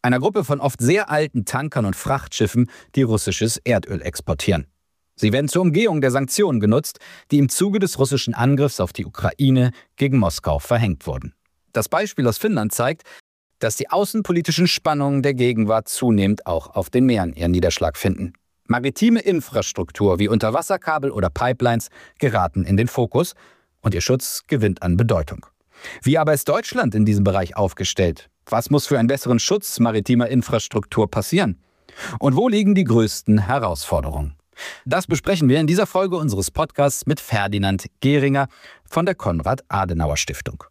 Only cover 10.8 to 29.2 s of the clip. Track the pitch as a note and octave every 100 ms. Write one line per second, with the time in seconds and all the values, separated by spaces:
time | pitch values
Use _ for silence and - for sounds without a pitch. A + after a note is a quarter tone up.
10.8 | A2+ C#2+ - B1+ C#2 _ _ _ _ -
11.8 | A2 D#3+ G3+ - B2 G#2+ A3 F#3 G#2+ -
12.8 | B2 D#3+ - - _ _ _ _ A2+ -
13.8 | - E3+ G3+ A3 G3+ F3 E3 D#3+ F3 -
14.8 | - D3 C#3 C#3 C#3 C3 B2 A2+ G#2 A2
15.8 | - - B2 G#2 F#2+ G#2 - E2 - -
16.8 | F#2 B2 C3 A2+ F2+ - F2 F2+ F2 -
17.8 | E2 - G2+ F#2 F#2+ - _ _ _ A#2+
18.8 | C3+ - A3+ A#3 G3+ F3 - C3+ - -
19.8 | F2 - G2+ F2+ G2+ A2 A2 B2+ E3+ F#3+
20.8 | - D#3 C#3 A2 F#2 - B2 B2 A#2+ A#2
21.8 | - - - _ C#3 G#2+ F2 - F2 G2
22.8 | A#2+ - A#2 B2 F3+ - _ _ _ _
23.8 | A2+ F2 - B2+ - - _ C#3+ G#2+ F#2
24.8 | F2+ F2 A2+ F#2+ D2 - - _ _ _
25.8 | - - C3 D#3 D#3 D3 - F3+ - B3+
26.8 | B2+ A2 G#2+ G2+ G2+ F#2+ F2+ - G2 -
27.8 | F#2 - F#2 D#2+ - _ - A2 - D3
28.8 | - C#3 A#2 C#3